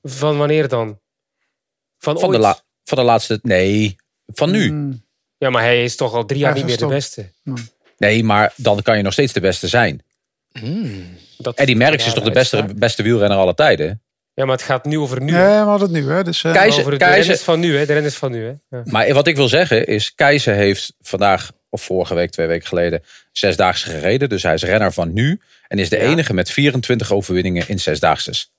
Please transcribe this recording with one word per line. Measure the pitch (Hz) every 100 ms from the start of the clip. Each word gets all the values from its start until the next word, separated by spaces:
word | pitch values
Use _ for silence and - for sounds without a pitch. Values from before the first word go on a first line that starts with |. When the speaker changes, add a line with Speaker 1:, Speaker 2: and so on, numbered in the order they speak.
Speaker 1:
van | 147 131 151 147
wanneer | 147 156 139
dan? | 123 110 104 _ _ _ _ _ _ _ _ _ _
Van | - 160
Speaker 2:
Van | 185
de | 185
Speaker 1:
ooit? | 104
Speaker 2:
la-, | - _ _
van | - 135
de |
laatste, | 120 113 - 110
nee, | 117 92 95 104 110 92 _ _ -
van | - 147
nu. | 208 156
Speaker 3:
Hmm. | 151 143 123 _ _ _ _
Speaker 1:
Ja, | 135
maar | 123
hij | 117 120
is | 120 -
toch | 127
al | 117 110
drie | 135
jaar | 143
Speaker 3:
Hij | 143
Speaker 1:
niet | 139
meer | 117 147
de |
Speaker 3:
gestopt. | 139 139 -
Speaker 1:
beste. | 92 _
Speaker 3:
Hmm. | - 123 113 _ _ _
Speaker 2:
Nee, | 104 110
maar | 113 104 107 -
dan | 120 104
kan | 104 107
je |
nog | 98
steeds | - 139
de | -
beste | 92 90 90
zijn. | 120 107 69 _ _ _ _ _
Speaker 4:
Hmm. | - 113 190 170 98 87 90 - _
Speaker 1:
Dat | 123 120
Speaker 2:
Eddy | 139
Merckx | 113 135 151
is | 117
Speaker 1:
ja, |
Speaker 2:
toch | 117
de | 107
Speaker 1:
dat | 123
is | 127
Speaker 2:
beste, | 107 98
Speaker 1:
waar. |
Speaker 2:
beste | 101 113 -
wielrenner | 104 117 101 98
aller | 92
tijden? | 85 151 85 78 110 _ _ _
Speaker 1:
Ja, | -
maar | 135 131
het |
gaat | - 127
nu | 147 156
over | 143 127
nu. | 139
Speaker 3:
Nee, | 170
we | 190
hadden | 208 208 208 196
het | 165
nu, | 139
hè. | 170
Dus, | 180 165
eh, | 165
Speaker 2:
Keizer, | 170 202 147
Speaker 1:
Over | 139
de | 143
Speaker 2:
Keizer | 180 190
Speaker 1:
renners | 185 180
van | - 165
nu, | 170 143
hè. | 147
De |
renners | 147 147
van | 131 139
nu, | 117
hè. | 110 143 _ 127
Ja. |
Speaker 2:
Maar | 117 107 113
wat | 143 147
ik | 139
wil | 131
zeggen | 143 180 110 -
is, | 107 -
Keizer | _ 143 147 127
heeft | 101 101 95 - _
vandaag | - 95 101 92 - _ _
of | 90
vorige | - 92 87
week, | 87 87
twee | - 82
weken | 82 -
geleden, | 90 87 82 _ - _
zesdaagse | - 101 85 92 90 -
gereden. | 80 82 123 139
Dus | 98
hij | 87
is | 80
renner | 87 107 98
van | 80 82
nu | 92 127 196 _ _ _
en | 101
is | 85
de | -
Speaker 1:
Ja. |
Speaker 2:
enige | 123 165 151
met | 92 87
vierentwintig | - 143 127 - 117 107
overwinningen | 101 95 90 92 87 80
in | 98
zesdaagses. | - 73 82 76 - - -